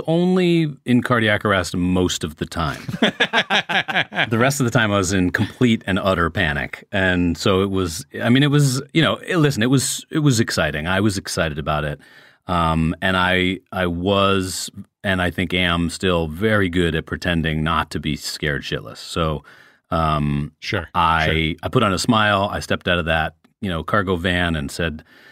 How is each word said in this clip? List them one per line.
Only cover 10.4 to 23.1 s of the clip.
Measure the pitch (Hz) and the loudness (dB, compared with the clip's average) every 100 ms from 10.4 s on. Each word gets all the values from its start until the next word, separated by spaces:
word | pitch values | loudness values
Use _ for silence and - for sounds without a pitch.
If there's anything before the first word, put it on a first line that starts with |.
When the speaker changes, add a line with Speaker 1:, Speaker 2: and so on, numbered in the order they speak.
Speaker 1:
exciting. | - - 80 73 80 | 2 0 -2 -2 -2
I | 95 | 0
was | 107 95 | 0 0
excited | - - 82 76 | -4 -4 -2 -2
about | 78 76 | -4 -2
it. | 73 71 - - - _ - | -4 -8 -12 -20 -20 _ -4
Um, | 87 82 80 80 82 | 0 2 2 0 0
and | 95 92 | -2 0
I, | 90 92 92 95 - | 2 2 0 -2 -6
I | 92 90 | -4 -4
was, | 85 92 98 98 98 92 90 - - - _ | -2 0 2 4 2 -2 -6 -10 -14 -20 _
and | 101 92 | -4 0
I | 90 | 0
think | 82 90 | -2 -2
am | 92 90 85 85 | 0 0 2 0
still | - 95 85 82 | -2 0 0 -2
very | 80 110 107 95 | -2 0 2 2
good | 87 85 | 0 0
at | 80 - | 0 -4
pretending | - - 85 80 78 | -6 -2 0 0 -2
not | 78 80 80 | 0 0 -2
to | 82 | -4
be | 78 71 | -4 -6
scared | - - 78 69 | -8 -6 -4 -4
shitless. | - 67 52 57 | -6 -8 -10 -16
So, | - - 82 71 - - - _ _ | -10 -2 -2 -2 -8 -20 -20 _ _
um, | 85 80 76 73 73 73 - | -2 0 0 0 -2 -6 -10
Speaker 2:
Sure, | - 101 80 | -6 -6 -4
Speaker 1:
I, | 90 82 82 78 | 0 2 2 2
Speaker 2:
sure. | 80 80 80 | 0 -2 -4
Speaker 1:
I | - | -2
put | 131 | 0
on | 107 | 2
a | 90 | 2
smile. | - 113 107 101 98 | 2 4 4 2 0
I | 87 | -4
stepped | - 95 - | -4 -4 0
out | 87 | -2
of | |
that, | 80 | 0